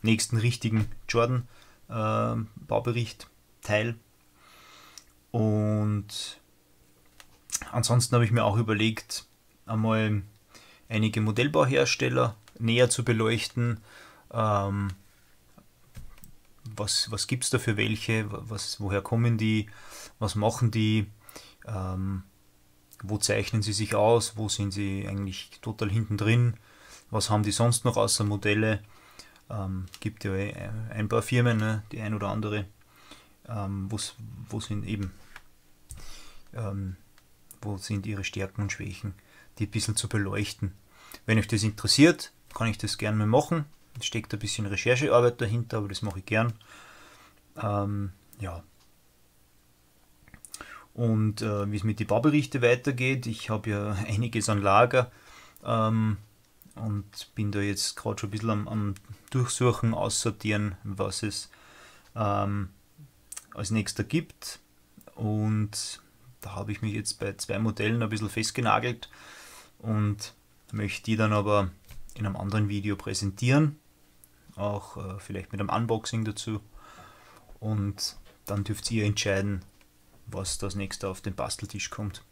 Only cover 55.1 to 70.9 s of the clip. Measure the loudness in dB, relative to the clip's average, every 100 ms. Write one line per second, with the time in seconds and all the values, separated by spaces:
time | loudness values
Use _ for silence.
55.1 | -8 -20 -20 -20 -14 -2 2 4 4 2
56.1 | 0 -6 _ _ _ -20 -8 -4 -4 -6
57.1 | -16 -12 -4 -2 0 -2 -2 -4 -4 -6
58.1 | -4 -6 -4 0 -2 -2 -2 -2 -4 -12
59.1 | -20 -4 -2 0 2 2 4 2 2 0
60.1 | 0 -2 -2 -2 0 0 -4 -10 -4 -4
61.1 | -2 -4 -6 -12 -20 -20 -20 -20 -20 -14
62.1 | -2 0 2 0 -2 -4 -10 _ -20 -20
63.1 | _ _ -18 -14 -8 -2 -2 -2 -4 -2
64.1 | -2 -4 -14 -16 -16 _ _ _ -20 -20
65.1 | -6 -2 0 0 0 -2 -4 -10 -12 _
66.1 | _ -20 -18 -12 -8 -8 -6 -4 -4 -6
67.1 | -4 -6 -6 -6 0 0 0 0 0 0
68.1 | -2 -4 -4 -4 0 2 4 2 -4 -12
69.1 | -20 -20 -20 -20 -20 -20 _ -2 2 2
70.1 | 0 -8 -16 _ _ -10 -6 -4